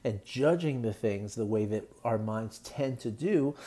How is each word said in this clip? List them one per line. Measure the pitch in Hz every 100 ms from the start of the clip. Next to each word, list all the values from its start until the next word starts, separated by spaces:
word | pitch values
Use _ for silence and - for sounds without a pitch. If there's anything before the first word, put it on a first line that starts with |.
and | 123 104 -
judging | 123 143 170 165 131
the | 113
things | 101 113 101 104 117
the | 107
way | 110 107
that | 107 - -
our | 117 110
minds | 107 110 110 -
tend | - - 135 127
to | 120
do, | 107 170 190 139 147